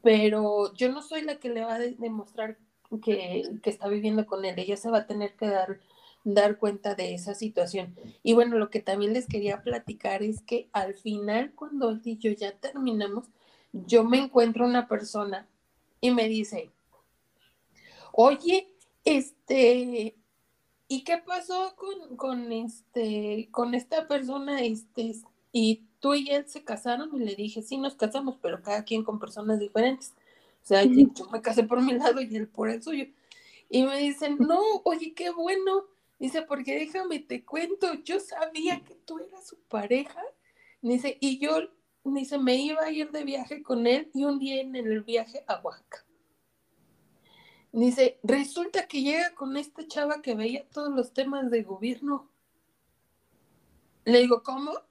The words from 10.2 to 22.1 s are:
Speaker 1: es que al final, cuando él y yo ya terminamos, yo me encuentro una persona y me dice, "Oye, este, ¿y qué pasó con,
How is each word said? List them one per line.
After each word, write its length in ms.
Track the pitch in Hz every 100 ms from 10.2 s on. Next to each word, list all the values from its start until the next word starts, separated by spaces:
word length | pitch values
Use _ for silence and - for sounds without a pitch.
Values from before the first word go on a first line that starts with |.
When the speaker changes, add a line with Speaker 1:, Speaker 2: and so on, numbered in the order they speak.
Speaker 1:
es 180 | 208 220
que 280 | - 233 -
al 220 | 208 190 196
final, 580 | 220 208 208 214 285 -
cuando 340 | 302 285 233
él 100 | 220 233
y 120 | 220
yo 140 | 226
ya 220 | 208 202 403
terminamos, 680 | 277 277 262 220 202 202 - _ _ _ _
yo 300 | 202 180 226
me 140 | 220 254
encuentro 460 | 269 254 233 226 240
una 220 | 247 240
persona 600 | 214 214 214 202 196 - _ _ _ _ _
y 100 | 247
me 160 | 247 220
dice, 420 | 220 208 202 160 _ _ _ _ _ _ _ _ _ _ _ _ - -
"Oye, 540 | - 247 277 339 381 381 _ _ _
este, 1120 | - 285 262 _ _ 262 240 247 247 240 220 - _ _ _ _ _ _ _
¿y 160 | 269
qué 140 | 262 339
pasó 560 | 339 359 349 370 370 -
con, 420 | 381 392 302